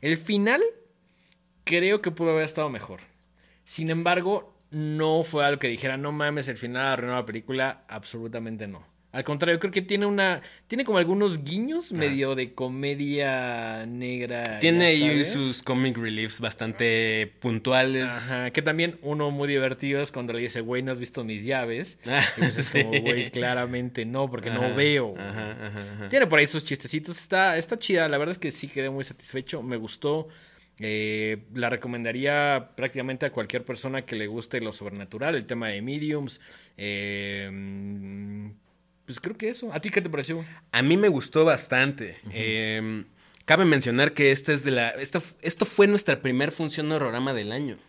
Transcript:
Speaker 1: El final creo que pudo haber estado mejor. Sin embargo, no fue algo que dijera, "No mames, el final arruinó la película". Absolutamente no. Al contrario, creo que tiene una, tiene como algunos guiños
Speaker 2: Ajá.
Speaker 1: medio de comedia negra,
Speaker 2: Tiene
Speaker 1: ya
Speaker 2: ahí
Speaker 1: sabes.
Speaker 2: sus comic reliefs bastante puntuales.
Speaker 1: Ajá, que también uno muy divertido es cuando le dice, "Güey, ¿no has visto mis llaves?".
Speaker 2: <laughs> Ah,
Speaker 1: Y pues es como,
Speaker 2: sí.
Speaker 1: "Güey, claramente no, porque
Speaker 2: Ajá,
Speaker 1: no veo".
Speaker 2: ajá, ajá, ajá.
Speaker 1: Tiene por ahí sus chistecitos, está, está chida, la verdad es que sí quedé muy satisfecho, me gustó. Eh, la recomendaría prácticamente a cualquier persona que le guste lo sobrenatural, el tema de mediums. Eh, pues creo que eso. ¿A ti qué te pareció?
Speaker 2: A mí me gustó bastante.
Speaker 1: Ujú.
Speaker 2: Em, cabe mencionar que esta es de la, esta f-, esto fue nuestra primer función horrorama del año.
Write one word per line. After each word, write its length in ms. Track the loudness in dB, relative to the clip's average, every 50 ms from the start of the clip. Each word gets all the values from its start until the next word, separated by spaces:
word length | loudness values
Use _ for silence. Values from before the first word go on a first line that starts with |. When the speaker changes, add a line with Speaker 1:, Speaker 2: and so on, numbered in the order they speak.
Speaker 1:
El 160 | 2 0 0
final 440 | 0 0 0 2 2 4 4 4 4 2 2 0 -4 -20 _ _ _ _ _ _ _ _ _ _ _ _ _ _ _ _
creo 380 | 0 2 4 4 4 2 2 0
que 80 | -2
pudo 200 | -2 0 2 2
haber 140 | 4 2 2
estado 240 | 0 -2 -2 -2 -2
mejor. 320 | -4 -6 -10 -12 -14 -16 -16 -20 _ _ _ _ _ _ _ _ _ _ _
Sin 260 | -12 -8 -4 -2 -2
embargo, 640 | 0 0 2 2 2 4 2 2 0 0 -2 -8 _ _ _ _
no 520 | -6 -4 -4 -2 0 2 2 4 4 4 2
fue 220 | 2 0 2 4
algo 160 | 4 4 2
que 80 | 0 -2
dijera, 280 | -2 0 -2 -2 -2
"No 140 | -2 -4 -4 -2
mames, 360 | -2 -2 0 0 -2 -4 -4
el 80 | -6
final 300 | -6 -8 -6 -2 0 0
arruinó 280 | 2 0 0 0 -2 -2
la 120 | -2 -2
película". 580 | -2 -6 -8 -6 -4 -2 0 0 0 -2 -6 _ -14
Absolutamente 800 | -14 -12 -12 -12 -12 -10 -10 -8 -8 -8 -8 -8 -8 -8 -10
no. 180 | -10 -12 -14 -18 _ _ _ _ _ -8
Al 100 | -6 -4
contrario, 380 | -2 0 0 2 2 2 2
creo 120 | 2 0 -2
que 80 | -2
tiene 260 | -2 0 -2 0 2
una, 360 | 2 2 2 2 2 2 0 -4 -12 -20 -20 _
tiene 180 | _ -4 -4 0
como 140 | 2 4 4
algunos 460 | 4 4 4 4 4 2 2 0 -4
guiños 480 | -4 -4 -2 -2 -2 -2 -4 -4 -4 -4
Speaker 2:
Ajá. 80 | 0
Speaker 1:
medio 340 | 0 0 2 0 0 0 0
de 180 | -2 -2 -4 -4
comedia 1300 | -6 -4 -4 -4 -4 -4 -4 -2 -2 -2 -2 0 0 0 0 0 -2 -2 -4 -4 -4 -6 -6 -6 -8 -8
negra, 720 | -8 -8 -6 -6 -4 -4 -4 -4 -4 -4 -2 -2 -2 -2 4
Speaker 2:
Tiene 220 | 4 6 6 8
Speaker 1:
ya 60 | 8
Speaker 2:
ahí 140 | 6 6 6 6 6 6 4 2
Speaker 1:
sabes. 80 | 2 2
Speaker 2:
sus 300 | 0 0 0 -2 -2 -2
comic 340 | -2 0 2 2 2 0
reliefs 440 | 0 -2 -4 -2 -2 -2 -4 -4 -4
bastante 920 | -4 -6 -4 -4 -6 -6 -2 2 4 4 4 4 4 4 2 2 0 -2 -6 _
puntuales. 680 | -2 -2 -2 0 0 2 4 4 4 4 2 0 0
Speaker 1:
Ajá, 440 | -2 -4 -6 -4 -4 -4 -2 -4 0
que 100 | 0 0
también 380 | 2 2 2 2 0 -2 -2 -6 -6
uno 280 | -4 -2 0 0 -2
muy 160 | 0 -2 -2
divertido 560 | 0 0 2 2 0 -2 -2 -2 -2 0 0 -2
es 80 | -2
cuando 220 | -4 -8 -6 -4 -4
le 80 | -4
dice, 220 | -4 -4 -4 -6 -4
"Güey, 200 | -2 -2 -2 -2
¿no 80 | -2
has 80 | -4 -6
visto 240 | -6 -8 -8 -8 -6
mis 220 | -6 -6 -6 -4
llaves?". 560 | -2 -2 -2 -2 -2 -4 -6 -6 -10 -12 _ -6
Speaker 2:
<laughs> 60 | 0
Ah, 160 | 2 2 2 2 2
Speaker 1:
Y 40 | 2
pues 180 | 2 2 2 0
es 120 | -4 0 2
como, 200 | 2 2 4 2
Speaker 2:
sí. 80 | 2 2
Speaker 1:
"Güey, 280 | 2 0 0 0 -4
claramente 760 | -4 -2 0 0 0 0 -2 -2 -4 -4 -4 -4 -6 -6 -6
no, 240 | -4 -2 -2 -2 -2
porque 220 | -4 -6 -6 -4
Speaker 2:
Ajá, 80 | -2 0
Speaker 1:
no 160 | 0 0 2
veo". 400 | 2 4 4 4 2 0 -2 -4
Speaker 2:
ajá, 360 | -8 -8 -8 -6 -6 -6 -8 -8 -8 -10 -10
ajá, 240 | -10 -10 -10 -10 -10
ajá. 140 | -10 -8 0
Speaker 1:
Tiene 180 | 4 4 4
por 140 | 6 6 6
ahí 60 | 6 6
sus 160 | 2 -4 -4
chistecitos, 560 | -4 -6 -6 -6 -6 -6 -6 -6 -6 -10 -10
está, 360 | -6 -2 2 4 4 4 4
está 220 | 0 -2 -2 -4 -6
chida, 300 | -2 0 2 2 2 2
la 100 | 2 0
verdad 140 | 0 -2 -4
es 60 | -4
que 100 | -4 -6
sí 160 | -6 -6 -10
quedé 240 | -8 -6 -4 -4 -4
muy 140 | -4 -6 -6
satisfecho, 580 | -8 -10 _ -16 -8 -8 -8 -8 -6 -8 -8 -6
me 140 | -6 -6
gustó. 500 | -6 -6 -6 -10 -4 -2 0 0 0 -2 -6 -12 -20 -20 -20 -20 _ _ _ _ _
Eh, 640 | -6 -4 -2 -2 0 0 0 0 0 -2 -2 -4 -8 _ -4
la 160 | -2 0 0
recomendaría 1000 | 0 -2 -4 -6 -6 -4 -4 -4 -4 0 0 2 2 4 4 4 4 2 0 -4 _
prácticamente 520 | -4 -4 -4 -2 -4 -4 -4 -4 -2 -2
a 40 | -2
cualquier 340 | -2 -2 -4 -2 -2 -4 -4
persona 380 | -4 -8 -6 -6 -4 -4 -4 -6
que 120 | -6 -6
le 100 | -4 -4
guste 340 | -4 -6 -8 -8 -4 -6 -4
lo 120 | -4 -4 -8
sobrenatural, 640 | -8 -10 -10 -10 -10 -12 -10 -10 -4 -2 0 0
el 100 | -2 -2
tema 220 | -4 -6 -4 -4 -4
de 120 | -4 -4 -4
mediums. 580 | -4 -4 -4 -2 -2 -2 -2 -4 -6 -10 -14 -18 -20 -20 -20 -20 _ _
Eh, 1700 | -8 -6 -4 -4 -4 -4 -4 -4 -4 -4 -4 -6 -6 -6 -8 -8 -10 -10 -10 -10 -10 -10 -8 -10 -10 -10 -10 -12 -12 -10 -10 -10 -10 -12 -12 -14 _ _ _ _ _ _ _ _ _ _
pues 140 | -16 -14 -10
creo 160 | -10 -10 -8
que 120 | -6 -6 -6
eso. 220 | -6 -6 -10 -6 -8
¿A 80 | -6
ti 100 | -6 0
qué 100 | 0 0
te 80 | -2 0
pareció? 340 | -6 -6 -4 -4 -6 -8 -8 -10 -16 -20 _ _ 0
Speaker 2:
A 100 | 2 4
mí 140 | 6 6
me 120 | 6 6 4
gustó 360 | 4 2 -2 0 4 6 6
bastante. 720 | 6 6 4 2 0 4 4 4 2 0 -6 -8 -12 -12 -14 -14
Speaker 1:
Ujú. 80 | -10 -6
Speaker 2:
Em, 680 | -4 -2 0 0 0 0 0 -2 -2 -2 -4 -4 -6 -8 -12 _ _ _ _ _ -18 _
cabe 200 | 4 6 6 8
mencionar 500 | 8 6 6 4 2 4 4 4 4 4
que 180 | 6 6 6 6
esta 200 | 6 4 2 0
es 120 | 2 2
de 60 | 2
la, 180 | 2 2 2 0
esta 280 | 0 -4 -6 -4 -4 -4
f-, 160 | -4 -4 -16 _ -4
esto 220 | -4 0 0 0
fue 220 | 0 6 6 8
nuestra 340 | 8 8 4 4 2 0 2 2
primer 300 | 0 2 2 2 0 0
función 380 | -2 -4 -4 -2 -2 -2 0
horrorama 440 | 0 0 0 0 0 0 -2 0 0
del 180 | -2 -2 -4 -4
año. 260 | -4 -4 -6 -6 -10 -14